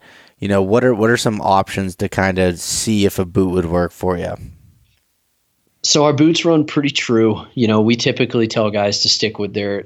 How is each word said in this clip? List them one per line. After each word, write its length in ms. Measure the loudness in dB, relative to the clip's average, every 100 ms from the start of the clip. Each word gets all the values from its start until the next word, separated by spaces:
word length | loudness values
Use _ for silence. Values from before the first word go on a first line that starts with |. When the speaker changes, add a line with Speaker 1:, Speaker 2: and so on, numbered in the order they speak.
| -16 -20 -20 -8
Speaker 1:
You 100 | -2
know, 140 | 0
what 200 | 2 2
are, 120 | 2
what 160 | 2 2
are 80 | 2
some 240 | 0 -2
options 520 | 2 2 0 -4 -6 -4
to 120 | -6
kinda 480 | 0 0 2 0 0
see 480 | -6 -6 -2 2
if 140 | 2 0
a 80 | -4
boot 260 | 0 0
would 140 | 0 0
work 260 | 0 -2
for 240 | -4 -4 -4
you? 180 | -6 -10 -14 -20 _ _ _ _ _ _ _ _ _ _ _ _
Speaker 2:
So 200 | -2 2
our 80 | 2
boots 320 | 4 4 2
run 200 | 2 2
pretty 260 | 2 -2 -2
true. 540 | -4 0 2 2 0 -6
You 120 | -2 2
know, 140 | 2
we 160 | 2 2
typically 500 | 0 -2 -2 0 0
tell 240 | 0 -2
guys 300 | 0 -2 0
to 80 | -2
stick 320 | 0 -2 -4
with 120 | -6
their, 280 | -4 -4 -6